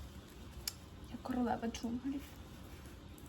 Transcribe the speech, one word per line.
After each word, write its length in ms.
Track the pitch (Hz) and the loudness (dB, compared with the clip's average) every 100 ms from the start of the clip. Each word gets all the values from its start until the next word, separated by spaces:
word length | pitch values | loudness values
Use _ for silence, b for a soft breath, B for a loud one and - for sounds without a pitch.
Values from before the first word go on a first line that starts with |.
| - - - - - - - - - - - | -6 -8 -8 -8 -8 -2 -4 -4 -10 -10 -6
Я 60 | 240 | -4
королева 460 | - 247 240 226 233 | 2 6 8 6 4
джунглів. 540 | - 233 240 269 277 - - - - - - - - - - | 2 2 4 4 2 0 -8 -8 -8 -8 -8 -8 -8 -10 -10